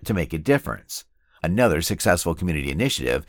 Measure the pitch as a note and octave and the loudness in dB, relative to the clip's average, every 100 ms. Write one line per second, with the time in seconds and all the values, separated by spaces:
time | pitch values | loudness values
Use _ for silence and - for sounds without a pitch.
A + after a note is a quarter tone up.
0 | - G2+ D2+ D#2+ D2+ C#3 - G#1 - - | -2 -2 0 -2 2 0 0 -10 -10 -14
1 | - _ _ _ D#2+ G2 A#2+ D#2 E2 G2 | -14 _ _ _ -2 2 4 4 0 0
2 | G#2+ F2 F2 E2 F2+ D2+ C#2 D2 C3 - | 2 2 2 -2 -2 -2 -2 -2 -2 -2
3 | B1+ C2 | -2 -2